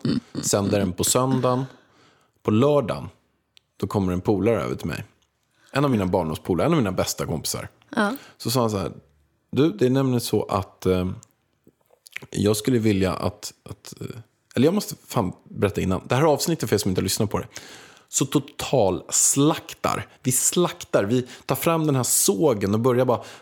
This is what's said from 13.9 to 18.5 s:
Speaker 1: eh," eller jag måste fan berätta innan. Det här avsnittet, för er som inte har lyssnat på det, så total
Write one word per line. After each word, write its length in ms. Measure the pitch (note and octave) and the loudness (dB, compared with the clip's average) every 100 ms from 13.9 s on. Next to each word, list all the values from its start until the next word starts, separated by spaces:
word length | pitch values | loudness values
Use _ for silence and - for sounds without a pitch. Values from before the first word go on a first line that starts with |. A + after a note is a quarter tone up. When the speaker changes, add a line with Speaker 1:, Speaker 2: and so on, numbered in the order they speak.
| - | -14
Speaker 1:
eh," 60 | - A2+ - _ _ A#2 | -14 -14 -20 _ _ 2
eller 120 | C#3+ | 2
jag 60 | |
måste 220 | G3+ - - - | 2 -4 -10 -6
fan 260 | B2+ F#2+ - - | -4 -4 -6 -14
berätta 320 | - G2+ F2+ | -2 -2 0
innan. 200 | F2+ F#2 - | -2 -2 0
Det 80 | B2 | 2
här 80 | |
avsnittet, 460 | D#3 C#3 - D#3+ A2+ | 4 2 0 -2 0
för 60 | G#2 | 0
er 20 | |
som 120 | G2+ | 0
inte 120 | F#2 | 0
har 20 | |
lyssnat 260 | F#2+ - G#2 | -2 0 -2
på 100 | - | -4
det, 80 | - - - - - - _ | -8 -14 -18 -20 -20 -20 _
så 160 | - C3+ | -4 0
total 760 | D3 - | 0 -2